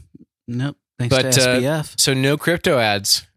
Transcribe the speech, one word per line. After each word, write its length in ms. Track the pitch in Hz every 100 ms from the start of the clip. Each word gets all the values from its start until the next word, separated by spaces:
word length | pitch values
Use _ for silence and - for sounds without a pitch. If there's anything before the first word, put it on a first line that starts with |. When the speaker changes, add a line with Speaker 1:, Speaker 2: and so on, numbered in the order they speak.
| - - - _ -
Speaker 1:
Nope. 300 | 120 143 - _ -
Thanks 160 | 123 131
Speaker 2:
But, 160 | 131
Speaker 1:
to 80 | 127 127
Speaker 2:
uh, 40 | 127
Speaker 1:
S 40 |
B 60 | 131
F. 300 | 160 147 -
Speaker 2:
so 160 | -
no 240 | 135 135 147
crypto 420 | - 170 185 135
ads, 480 | 110 101 101 - -